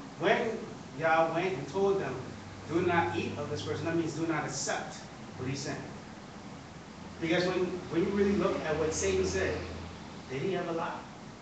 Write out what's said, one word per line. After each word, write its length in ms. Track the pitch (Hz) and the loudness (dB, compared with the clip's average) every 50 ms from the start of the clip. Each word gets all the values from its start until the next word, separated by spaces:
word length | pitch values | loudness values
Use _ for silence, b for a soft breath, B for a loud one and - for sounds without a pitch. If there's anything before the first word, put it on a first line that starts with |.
| - - - - | -10 -10 -6 0
when 380 | 165 202 233 233 233 226 214 - - - - - - - 127 139 | 4 4 4 6 4 2 -2 -2 -6 -8 -10 -10 -12 -10 -4 0
Yah 340 | 160 165 160 165 165 165 160 | 4 6 6 6 6 6 4
went 200 | 170 185 185 - 139 | 2 2 2 0 -2
and 100 | - - | -4 -2
told 300 | - 196 196 196 190 - | 0 2 4 4 4 4
them, 140 | - 131 131 - - - - - - - - - - - | 0 -2 -4 -4 -6 -8 -10 -10 -12 -12 -12 -10 -6 0
"Do 120 | 160 175 | 2 4
not 340 | 180 175 170 170 170 175 - | 4 4 4 4 4 2 2
eat 160 | - - - - 143 | 0 -2 -2 -2 -4
of 120 | 147 143 | -4 -4
this 120 | 147 147 | -4 -4
person," 240 | - 156 143 143 151 | -2 -2 -2 -2 0
that 100 | 165 165 | 2 2
means 180 | 170 160 143 139 | 2 2 0 0
do 140 | 156 165 165 | -2 0 0
not 160 | 160 143 - | 0 0 -2
accept 500 | - - - - 208 - - - - - - - - - - - - - - | -2 -4 -4 -2 -2 -2 -2 -4 -6 -8 -10 -12 -12 -14 -14 -12 -12 -8 -6
what 120 | 127 135 | -4 -2
he's 100 | 139 131 | -2 -2
saying. 180 | - 143 - - - - - - - - - - - - - - - - - - - - - - - - - - - - - - | -2 -4 -4 -4 -6 -8 -10 -12 -12 -12 -14 -14 -14 -14 -14 -14 -12 -12 -12 -12 -14 -14 -14 -14 -14 -14 -14 -14 -14 -12 -6 -4
Because 240 | 165 160 175 175 180 185 | 0 2 4 4 4 4
when, 120 | 180 185 185 - - - - - | 4 4 2 2 0 -2 -4 -2
when 120 | 165 170 196 | 2 2 2
you 60 | 208 | 4
really 220 | 202 202 196 196 170 | 4 4 6 6 6
look 240 | 175 185 190 - - 165 | 6 4 4 2 0 0
at 120 | 156 151 160 | 0 2 2
what 160 | 160 - - | 2 2 2
Satan 320 | - 190 190 185 185 180 | 2 2 2 4 4 2
said, 320 | - - 92 185 - - - 85 - - - - - - - - - - - - 127 | 2 2 2 2 0 0 -2 -4 -6 -8 -8 -8 -10 -10 -12 -12 -12 -12 -12 -8 -6
did 120 | 131 139 | -4 -2
he 140 | 175 190 180 175 | 0 0 0 0
ever 160 | 175 170 165 | 0 0 -2
lie? 180 | 165 165 170 - - - - - - - - - - | -2 -2 -2 -4 -6 -8 -12 -14 -14 -14 -14 -14 -14